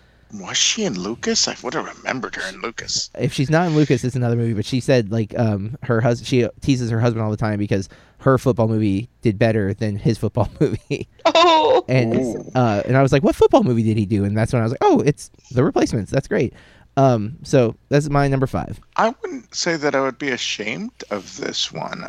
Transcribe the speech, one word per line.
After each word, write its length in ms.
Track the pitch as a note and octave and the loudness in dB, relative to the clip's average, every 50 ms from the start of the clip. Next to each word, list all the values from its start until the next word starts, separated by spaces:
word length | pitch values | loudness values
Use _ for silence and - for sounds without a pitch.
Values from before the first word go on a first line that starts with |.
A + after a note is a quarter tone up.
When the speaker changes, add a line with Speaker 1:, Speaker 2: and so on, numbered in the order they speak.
| _ _ _ _ _ _ G#3+ | _ _ _ _ _ _ -18
Speaker 1:
Was 240 | - F#3 F3 - - | -16 -12 -6 -2 0
she 260 | - - - A3+ G#3+ | 0 0 0 -2 -2
in 160 | F3 G#2+ F2+ | -2 -2 -4
Lucas? 480 | F2+ G2+ A#2+ - - A3+ A3+ - - - | -6 -6 -6 -6 -4 -2 -2 -2 -2 -4
I 80 | G#2 - - | -4 -8 -8
would 120 | B2 D3 | -6 -6
have 220 | D3 G2+ - - - | -6 -8 -8 -12 -10
remembered 380 | - F#2+ A#2+ C3 G#2 F#2 - | -6 -6 -6 -6 -6 -10 -10
her 140 | E2+ F#2+ F#2+ | -10 -10 -10
in 100 | F#2+ F#2+ | -10 -8
Lucas. 500 | F#2+ A#2 A2+ - - - - - - - - - | -10 -10 -8 -10 -10 -8 -6 -6 -8 -8 -8 -4
Speaker 2:
If 140 | B2 - | -4 -4
she's 180 | - - C3+ C3 | -2 -2 0 2
not 180 | D3+ E3 F3+ E3+ | 2 2 2 2
in 80 | D#3 | 2
Lucas, 280 | D3+ D3 - C#3+ B2 - | 2 2 2 2 0 0
it's 120 | B2+ A2+ | -2 -2
another 200 | B2+ B2 A#2 A#2 | -2 -2 0 0
movie. 180 | A#2 A#2 A#2 A2+ | 0 0 -2 -2
But 120 | G2+ - | -4 -4
she 140 | - C#3 B2+ | -4 -4 -4
said, 300 | - - C3+ B2 G#2+ F#2 | 0 2 2 2 2 0
like, 260 | A2 A2+ A2 - - - | -2 -2 -2 -2 -2 0
um, 380 | A#2+ A2 G#2 G2 G2 A2 C3 - - | 0 0 0 -2 -4 -6 -10 -10 -4
her 180 | - A#2+ A2+ | -2 0 2
hus-, 240 | A#2+ A#2+ A#2+ - - | 2 2 0 0 -2
she 240 | - C3+ B2 A#2 A2 - - | 0 0 0 0 0 -4 -6
teases 280 | - D3+ C3+ B2 B2 A2 | -2 0 0 0 0 -2
her 100 | A2+ A2+ | 0 0
husband 240 | B2 A#2+ A2+ A2+ A2 | 0 0 0 0 -2
all 80 | G#2+ | -2
the 60 | G#2+ - | -2 -2
time 220 | A#2+ G#2+ G#2+ G2+ | -2 -2 -2 -2
because 280 | G#2 G2+ A2+ G2 G2 - - - _ _ _ _ | -2 -2 -2 -2 -2 -6 -12 -20 _ _ _ _
her 200 | - C3+ C3 B2 | 2 2 2 4
football 280 | - C3 A2 - A2+ A2 | 2 0 2 2 0 0
movie 400 | A2+ A2 A2 G2+ F#2+ F#2+ A#2+ - _ _ | 2 0 0 0 0 0 -4 -6 _ _
did 160 | - A#2+ G2 G#2 | -2 -2 2 2
better 360 | B2 A2+ G#2+ A2 G2 F#2+ G2 | 2 2 2 2 0 -2 -2
than 220 | - A2+ G#2+ G2+ F#2+ | -4 -4 -4 -4 -2
his 200 | - A#2+ A2 - | 0 -2 -2 0
football 320 | A2+ G#2 - A#2+ G2+ - - | -2 -4 -2 -2 -2 -2 0
<laughs> 40 | - | -2
movie. 480 | D#3 G#2+ G#2+ - _ - D3 - - _ _ _ - | 0 0 0 -4 _ -6 -6 -6 -8 _ _ _ -2
Speaker 3:
Oh. 600 | E4 - - F4 F4 D#4+ D#4 D#4 D4+ - F4+ - - | 2 4 6 6 6 6 4 4 4 4 2 2 2
Speaker 2:
And, 280 | B2+ C3 A#2+ - - | 0 2 2 2 0
Speaker 1:
Ooh. 360 | - - - - - - - - | 0 -2 -2 -4 -6 -10 -4 0
Speaker 2:
uh, 260 | B2+ B2 A2+ G#2 G2+ - | 0 2 2 2 0 0
and 120 | - B2 C3+ | 2 4 4
I 60 | C#3 | 4
was 100 | C3 D3 | 4 4
like, 100 | C#3 D#3+ | 4 2
"What 120 | C#4+ - | 2 4
football 280 | - A4 G#4 - C#4 G#3 | 4 4 6 6 4 4
movie 200 | C3+ A#2+ A2+ A2 | 4 2 2 2
did 140 | A2 G#2+ A2+ | 2 2 0
he 80 | G#2 | 0
do?" 200 | F#2+ A2 G2 G2+ | 0 2 0 0
And 100 | G2+ G#2 | 0 0
that's 160 | A2 A2+ - | 0 0 0
when 100 | - A#2+ | 0 0
I 40 | A2 | 0
was 60 | A2+ | -2
like, 100 | C#3 - | -2 0
"Oh, 180 | G#4 G#4 E4 A3 | 2 2 4 4
it's 280 | A2 C#3 - - - - _ - _ - | 4 2 0 0 -6 -20 _ -20 _ -4
The 120 | B2 B2 C#3 | 0 2 2
Replacements." 480 | A#3 - F4 E4 B3 - A2+ F#2+ - | 2 2 2 0 0 0 -4 -4 0
That's 160 | - C#3 - - | -2 -2 -2 0
great. 260 | - - C3+ - - - - - _ _ _ _ - C3+ | -2 -2 -2 -2 -4 -10 -20 -20 _ _ _ _ 0 4
Um, 400 | C3+ C3 B2 A2 G2+ G#2+ D#3 - - | 4 4 4 2 -2 -6 -8 -12 -6
so 320 | - - C3+ B2 A2 - _ _ - | 2 4 4 4 4 0 _ _ 0
that's 200 | C#3 C#3+ D3 D3 | 0 0 0 2
my 180 | C#3+ C#3+ C#3 C#3 | 0 0 2 2
number 200 | C#3 C3+ C3 - | 0 0 -2 -2
five. 320 | - E2+ - - G2 - - _ - - | -2 -6 -6 -6 -10 -14 -16 _ -2 0
Speaker 1:
I 120 | G3 A3+ C4+ _ | 0 0 0 _
wouldn't 320 | - F#4 D#4 B3+ A3 _ - | -12 -12 -12 -12 -14 _ -10
say 240 | - - F3 E3 D3+ | -6 -4 -2 -2 0
that 160 | C#3+ D3 C3+ | -2 0 0
I 60 | C3+ | 0
would 160 | C3+ C3+ A#2+ - | 0 -2 -4 -4
be 120 | D3 C#3 | -6 -6
ashamed 720 | B2 A2+ - - - - G2+ G#2+ C3 E3+ G#3 A#3+ _ - - - | -4 -4 -4 -6 -6 -6 -6 -8 -8 -8 -10 -12 _ -16 -10 -8
of 260 | G#2 G2+ - - - - | -8 -8 -8 -12 -12 -10
this 340 | - - - - - - | -8 -8 -6 -6 -6 -6
one. 320 | - D#2+ D#2 - - F#2 - | -6 -10 -10 -8 -10 -10 -4